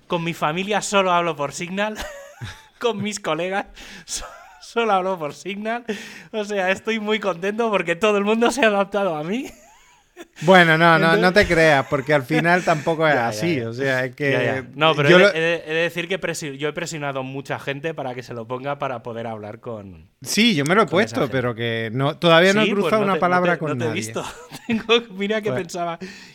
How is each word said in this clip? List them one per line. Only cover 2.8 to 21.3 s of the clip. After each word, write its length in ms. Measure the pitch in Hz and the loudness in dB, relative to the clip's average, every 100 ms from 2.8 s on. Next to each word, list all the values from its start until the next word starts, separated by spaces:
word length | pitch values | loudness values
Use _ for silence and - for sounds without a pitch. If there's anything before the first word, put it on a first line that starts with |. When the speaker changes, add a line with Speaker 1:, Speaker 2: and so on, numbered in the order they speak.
| 240 202 | -4 -2
Speaker 1:
mis 160 | 202 190 | -6 -6
colegas 480 | 175 156 185 196 - - - - - | -4 -2 -2 -4 -6 -14 -20 -20 -12
so-, 180 | - - - - - | -12 -12 -16 -20 -20
solo 300 | - 233 226 | -6 -2 2
hablo 260 | 190 185 185 | 2 0 -4
por 160 | 147 | -6
Signal, 500 | 139 185 202 214 240 240 202 - - - | -10 -10 -8 -6 -6 -6 -10 -10 -18 -10
o 140 | 220 | -8
sea, 260 | 202 202 185 | -4 -2 0
estoy 300 | 190 220 226 | -2 -2 -4
muy 180 | 208 214 | -2 -2
contento 520 | 196 170 190 214 226 | -2 -2 -4 -2 0
porque 240 | 190 170 170 | 0 -2 0
todo 200 | 214 202 | 2 2
el 60 | |
mundo 280 | 202 226 233 | 2 2 2
se 120 | 233 | 4
ha 40 | 220 | 2
adaptado 480 | 202 196 202 196 151 | 4 0 0 -2 -2
a 80 | |
mí. 220 | 160 233 349 - - _ _ _ _ - - - | -4 -6 -6 -16 -20 _ _ _ _ -20 -20 -6
Speaker 2:
Bueno, 340 | 156 185 165 160 | 6 8 8 6
no, 140 | 170 | 6
no, 60 | 160 | 6
Speaker 1:
Entonces 240 | 165 165 | 6 4
Speaker 2:
no 100 | 180 | 4
te 140 | 208 180 | 4 4
creas, 400 | 165 160 139 131 | 6 6 4 2
porque 240 | 143 135 | -2 2
al 100 | 147 | 0
final 400 | 123 156 170 180 | 2 0 2 2
tampoco 440 | 185 156 147 160 156 | 2 0 0 0 2
es 60 | |
Speaker 1:
<laughs> 0 | |
Ya, 60 | 135 | 2
ya, 60 | 117 | 2
Speaker 2:
así, 280 | 107 170 143 | -2 -2 -2
Speaker 1:
ya. 120 | 113 | -4
Speaker 2:
o 40 | |
sea, 320 | 120 135 131 | -4 -2 -2
es 100 | 127 | -2
que 160 | 127 143 | -2 0
Speaker 1:
Ya, 120 | 127 | 0
ya. 240 | 120 135 123 | 0 -2 -6
No, 200 | 135 160 | 0 2
pero 140 | 147 143 | 4 6
Speaker 2:
yo 80 | 180 | 8
Speaker 1:
he 20 | |
de, 60 | |
Speaker 2:
lo 100 | 196 | 6
Speaker 1:
he 60 | 160 | 4
de, 140 | 165 165 143 | 0 -2 -2
he 80 | |
de 80 | 160 | -2
decir 240 | 170 175 170 | -2 -4 -6
que 140 | 185 | -4
presi-, 360 | 170 160 156 139 | -4 -6 -8 -6
yo 100 | 151 | -6
he 40 | |
presionado 480 | 147 165 160 143 135 | -6 -8 -6 -6 -6
a 20 | |
mucha 360 | 131 135 135 123 | -6 -10 -8 -8
gente 360 | - 139 160 | -6 -6 -6
para 200 | 156 131 | -8 -8
que 80 | 127 | -10
se 120 | 120 | -10
lo 120 | 120 113 | -12 -8
ponga 320 | 127 139 143 | -8 -6 -6
para 240 | 139 120 | -6 -6
poder 240 | 123 113 117 | -8 -10 -8
hablar 340 | 110 104 113 | -10 -12 -14
con 500 | 123 107 98 85 - _ | -12 -12 -14 -18 -20 _
Speaker 2:
Sí, 340 | 127 208 233 | -4 2 2
yo 100 | 156 | 2
me 100 | 143 | 2
lo 80 | 196 | 2
he 40 | 196 | 2
Speaker 1:
con 140 | 170 | 2
esa 160 | 220 254 | 0 -2
Speaker 2:
puesto, 40 | |
Speaker 1:
gente. 100 | 139 | -2